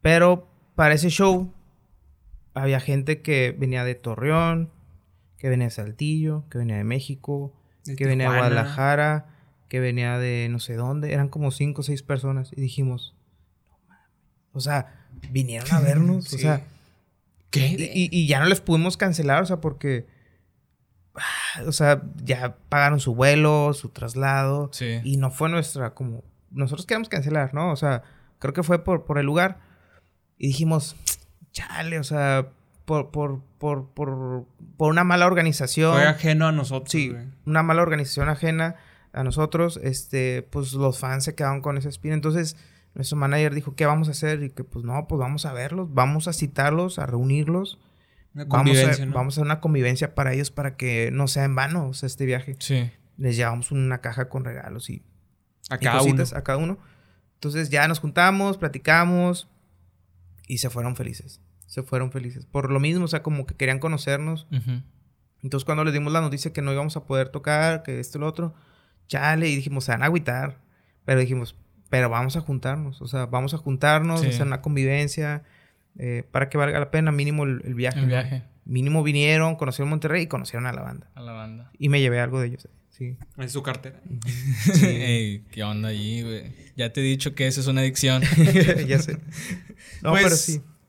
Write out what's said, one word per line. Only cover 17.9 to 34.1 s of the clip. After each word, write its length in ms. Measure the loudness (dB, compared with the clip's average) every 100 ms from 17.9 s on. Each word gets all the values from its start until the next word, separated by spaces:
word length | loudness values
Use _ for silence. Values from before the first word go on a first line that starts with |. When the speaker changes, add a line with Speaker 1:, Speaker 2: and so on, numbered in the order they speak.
| 0 2
Speaker 1:
y 160 | 2 2
ya 140 | 4
no 60 | 4
les 140 | 2
pudimos 360 | 2 2 2 0
cancelar, 460 | 0 0 2 2
o 40 | 2
sea, 140 | -2
porque, 460 | -2 -4 -4 -4 -6 _ _ _ _ _ _ _ _ _ _
ah, 480 | -10 -8 -6 -8 -8 -4
o 60 |
sea, 300 | 2 4 4 0 -10
ya 320 | -4 -2 -2 -8 -2
pagaron 320 | 2 4 4
su 140 | 0
vuelo, 580 | 4 6 6 6 4 2
su 140 | 0 -6
traslado. 800 | -10 -8 -2 0 2 0 -2 -4
Speaker 3:
Sí. 280 | -6 -6 -4
Speaker 1:
Y 120 | -2 0
no 140 | 0
fue 180 | 0 -2
nuestra, 460 | 0 -2 -4 -6
como... 300 | -6 -10 -10 -14 _ _
Nosotros 360 | -4 -4 -4 -4
queríamos 220 | -4 -2
cancelar, 460 | -4 0 0 -2
¿no? 160 | -2 -2
O 60 | 0
sea, 260 | 0 -2 -4 -20 _ _
creo 140 | -6
que 100 | -4
fue 200 | 0 0
por, 200 | 2 -2
por 140 | 0 -2
el 80 | 2
lugar. 340 | 2 2 -2 _ _ _ _ _ _ _ _
Y 100 | -2
dijimos, 480 | 0 2 2 -2 -8 -6 -6 -10 _ -18
"Chale", 460 | -14 -12 -8 -6 -6
o 60 |
sea, 440 | -4 -2 0 0 -2 _ _ _
por, 260 | -4 -4 -4
por, 320 | -6 -6 -6 -12 _
por, 300 | -4 -4 -8
por, 560 | -8 -6